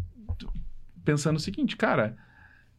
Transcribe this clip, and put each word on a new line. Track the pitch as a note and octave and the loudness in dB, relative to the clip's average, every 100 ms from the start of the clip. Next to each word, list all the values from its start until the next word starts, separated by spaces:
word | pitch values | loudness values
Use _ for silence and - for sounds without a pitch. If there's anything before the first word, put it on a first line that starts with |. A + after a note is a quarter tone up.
| - - G#3 - - - - - - - | -8 -8 -8 -6 -4 -4 -6 -8 -14 -4
pensando | - D3 D#3 D#3 | 2 2 4 0
o | |
seguinte, | - G3+ C4+ - | 0 0 0 2
cara, | A3+ E3 G#2+ - - - - - - | 2 4 2 0 -16 -20 -20 -20 -20